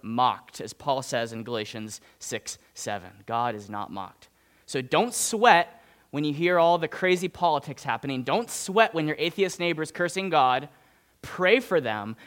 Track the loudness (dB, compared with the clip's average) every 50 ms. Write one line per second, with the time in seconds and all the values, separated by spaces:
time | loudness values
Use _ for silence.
0 | -10 -6 0 2 2 2 2 -2 -6 -16 -14 -12 -12 -12 -12 -8 -4 -2 -2 -2
1 | -2 -2 -2 -2 -2 -4 -6 -8 -8 -6 -4 -4 -4 -6 -8 -10 -10 -12 -12 -16
2 | _ -20 _ _ -10 -8 -8 -8 -8 -10 -14 -14 _ _ -16 -12 -8 -6 -6 -6
3 | -8 -12 -20 -16 -8 -4 -2 -2 -2 -2 -4 -6 -8 -10 -10 -10 -8 -8 -10 -10
4 | -12 -12 -14 _ -20 -20 _ _ _ _ _ _ _ -8 -6 -6 -2 0 2 2
5 | 2 2 0 -4 -4 -2 0 6 8 8 8 8 6 2 -4 -20 _ _ _ _
6 | _ _ -6 -4 -2 -2 -2 0 2 2 4 6 6 6 4 4 0 -4 -4 0
7 | 0 2 2 2 0 -4 -4 -2 0 0 0 0 -2 -6 -12 -8 -6 -4 -4 -4
8 | -4 -4 -4 -4 -2 0 0 0 0 -2 -8 -8 -6 0 4 4 4 4 2 0
9 | -2 -2 -2 -2 -2 -2 0 0 0 0 0 -2 -2 -2 -2 -2 -4 -6 -4 -4
10 | -4 -2 -2 -4 -2 2 4 4 4 4 4 2 -2 -6 -14 _ _ _ _ _
11 | _ _ _ _ -16 -12 -4 0 4 4 4 4 4 2 0 0 2 0 -2 -4
12 | -6 -8 -10 -12 -16